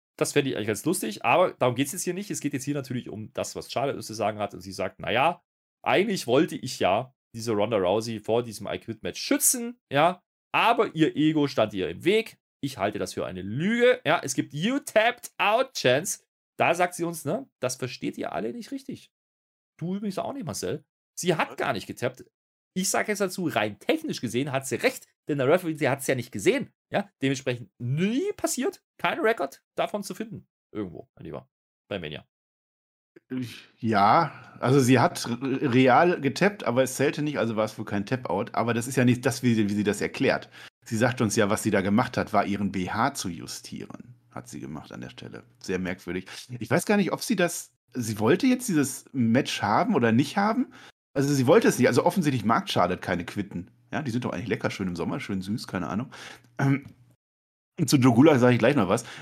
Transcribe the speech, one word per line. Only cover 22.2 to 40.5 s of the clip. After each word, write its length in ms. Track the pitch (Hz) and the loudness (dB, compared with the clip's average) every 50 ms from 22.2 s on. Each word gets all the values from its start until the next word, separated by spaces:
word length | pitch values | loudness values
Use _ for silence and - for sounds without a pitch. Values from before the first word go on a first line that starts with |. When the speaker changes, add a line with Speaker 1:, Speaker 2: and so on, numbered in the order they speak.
| - _ _ _ _ _ _ _ _ _ - | -20 _ _ _ _ _ _ _ _ _ -6
Speaker 1:
Ich 140 | 185 190 - | -4 -2 0
sag 180 | - 233 190 214 | 0 0 0 -2
jetzt 120 | 208 202 | -2 -2
dazu, 260 | 202 185 - 196 175 | -2 -4 -2 -4 -4
rein 320 | 143 - 110 107 110 104 - | -2 0 0 -2 -2 -4 -6
technisch 420 | - - 330 320 - 269 160 - | -2 -2 -2 -2 -2 -6 -8 -6
gesehen 320 | - 104 107 123 143 147 | -4 -4 -2 -2 -2 -2
hat 140 | 127 135 135 | -4 -4 -4
sie 100 | - 120 | -4 -4
recht, 300 | 104 - 262 - - - _ _ _ _ - | 0 -2 -2 -2 -4 -18 _ _ _ _ -4
denn 100 | 147 139 | -2 0
der 100 | 127 135 | 2 4
Referee, 260 | 175 180 180 160 160 | 2 2 2 -2 -4
der 160 | 156 151 123 | 0 0 0
hat's 160 | 135 131 - | 0 0 0
ja 80 | - 131 | -2 -2
nicht 180 | 123 120 - | -2 -2 -8
gesehen. 400 | - 104 95 180 254 294 - - _ _ _ - | -6 0 2 2 2 2 -2 -6 _ _ _ -4
Ja, 180 | - - - - _ - | -4 -4 -4 -4 _ -2
dementsprechend 480 | 135 135 139 131 - 131 117 117 117 - _ - | 0 0 0 0 -2 -4 -4 -4 -8 -16 _ -8
nie 540 | 127 120 139 156 185 208 240 285 381 415 403 | -6 -4 -2 0 0 0 0 0 -2 -4 -4
passiert, 460 | - - 320 - 247 262 403 - - _ _ _ - | -4 -4 -4 -2 -2 -4 -4 -6 -8 _ _ _ -4
kein 220 | - 175 226 330 | -4 -4 -2 0
Record 420 | 311 220 226 - 277 - - - _ _ - | 0 0 0 0 -4 -8 -8 -14 _ _ -6
davon 260 | - 160 - - 208 | -4 -4 -4 -4 -8
zu 120 | 202 - 180 | -8 -8 -8
finden. 340 | - 220 233 180 180 - _ _ _ _ _ | -10 -10 -10 -10 -14 -16 _ _ _ _ _
Irgendwo, 360 | - 107 98 87 - - - _ _ | -10 -8 -8 -8 -10 -16 -18 _ _
mein 80 | - - | -18 -14
Lieber, 260 | 80 73 - - _ _ _ _ _ _ _ _ - | -12 -12 -12 -14 _ _ _ _ _ _ _ _ -10
bei 100 | 104 92 | -8 -8
Mania. 280 | 82 76 76 - - _ _ _ _ _ _ _ _ _ _ _ _ _ _ _ _ _ _ - _ - 127 127 123 117 - - - _ _ - | -8 -8 -10 -12 -16 _ _ _ _ _ _ _ _ _ _ _ _ _ _ _ _ _ _ -20 _ -10 -8 -8 -8 -10 -12 -18 -20 _ _ -4
Speaker 2:
Ja, 520 | 117 110 107 98 101 110 135 - 156 139 - - - - - - | -2 2 4 6 6 8 6 6 4 2 -4 -12 -20 -20 -8 -2
also 200 | - 123 135 143 | 2 4 4 6
sie 180 | 123 123 131 120 | 6 6 6 6
hat 280 | 131 143 - - - | 6 4 2 -2 -6
r-, 460 | 120 120 120 135 131 131 - 147 127 | -6 -6 -4 -4 -4 -2 0 0 2
real 480 | 117 131 131 127 120 147 170 175 175 - | 4 6 6 8 8 8 6 6 4 2
getappt, 440 | 139 135 117 - 175 202 202 - - | 0 -2 0 2 2 2 0 0 -2
aber 180 | 120 120 127 | 0 2 2
es 140 | 131 123 - | 2 2 2
zählte 260 | - 135 156 - 156 | 0 0 0 0 -2
nicht, 160 | 151 151 139 92 | -4 -4 -2 -2
also 180 | 110 113 107 | -2 0 0
war 80 | 107 107 | 0 -2
es 140 | 110 - 117 | -2 -2 -8
wohl 60 | 104 | -8
kein 220 | - 104 101 101 | -4 -4 -4 -2
Tap-Out. 480 | - 131 123 - - 87 101 - - - | -2 -4 -4 -4 -2 -2 -2 -2 -2 -2
Aber 200 | - 113 120 110 | -2 0 0 0
das 120 | 117 117 131 | -2 -2 -2
ist 80 | 127 | 2
ja 80 | 131 123 | 4 4
nicht 200 | 123 123 123 123 | 4 4 4 2
das, 180 | 131 120 - | -2 -2 2
wie 120 | 123 123 110 | 2 2 4
sie, 140 | 110 104 98 | 4 2 2
wie 60 | 101 | 2
sie 100 | 104 98 | 0 0
das 160 | 101 101 - | 0 0 0
erklärt. 480 | 80 78 - - 135 104 76 73 - - | -2 -4 -2 0 2 2 2 0 -2 -10